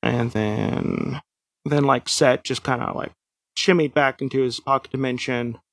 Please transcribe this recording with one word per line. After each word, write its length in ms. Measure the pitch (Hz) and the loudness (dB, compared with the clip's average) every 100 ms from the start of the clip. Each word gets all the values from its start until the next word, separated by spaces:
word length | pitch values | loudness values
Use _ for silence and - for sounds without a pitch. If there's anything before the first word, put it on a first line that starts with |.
And 300 | - 120 117 | 0 0 -2
then, 880 | 107 107 107 - - - - - - _ _ _ _ - | -2 -2 -2 -2 -2 -2 -2 -4 -6 _ _ _ _ -2
then, 180 | 147 | 0
like, 240 | 139 127 - | 2 0 -2
Set 360 | - 135 131 | 2 2 2
just 200 | - 127 | -2 -4
kinda, 280 | - 123 - | -2 -2 -2
like, 180 | 50 - _ _ _ _ - | -6 -8 _ _ _ _ -2
shimmied 340 | - 175 151 | 4 4 4
back 260 | 151 139 131 | 4 2 0
into 180 | 135 131 | -2 0
his 180 | 127 117 | 0 -2
pocket 320 | - 135 - | 0 -2 0
dimension. 680 | 135 131 123 - 123 120 113 _ | -4 -2 -2 -2 -2 -2 -8 _